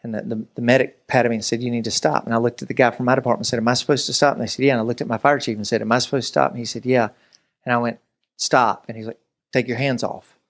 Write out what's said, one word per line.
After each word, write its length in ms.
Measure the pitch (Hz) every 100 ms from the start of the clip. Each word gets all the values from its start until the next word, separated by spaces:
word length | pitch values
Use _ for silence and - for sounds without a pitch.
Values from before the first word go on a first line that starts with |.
and 120 | 117
the, 80 | 107
the, 240 | 101 110 107
the 80 | -
medic 440 | 120 131 127 - -
patted 200 | 127 120
me 60 |
and 100 | 113
said, 180 | - 117
"You 80 | 123
need 140 | 120
to 60 | 113
stop." 340 | - 156 143
And 80 | -
I 60 | 113
looked 240 | 120 -
at 60 | 131
the 60 |
guy 180 | 127 123
from 140 | 113 123
my 100 | 131
department 240 | 123 117
and 60 | 120
said, 100 | 120
"Am 100 | 113
I 60 |
supposed 320 | 123 - 135 -
to 60 |
stop?" 220 | - 143
And 80 | 117
they 40 | 113
said, 180 | -
"Yeah." 80 | 135
And 80 | 120
I 40 |
looked 160 | 113 120
at 80 | 113
my 100 | 113
fire 220 | 143 139
chief 160 | 120 107
and 100 | 104
said, 160 | 110
"Am 80 | 110
I 80 | 123
supposed 280 | - 135 117
to 60 |
stop?" 180 | 147 139
And 80 | 123
he 60 |
said, 220 | 113 117 123
"Yeah." 220 | 127 110 - _ _ _ _
And 100 | -
I 40 | 120
went, 200 | 120 113 _ _ _ -
"Stop." 480 | - 135 113 - -
And 80 | 113
he's 100 | 110
like, 100 | - _ _ _
"Take 140 | 131 120
your 100 | 120
hands 280 | 139 123
off." 340 | 107 - - _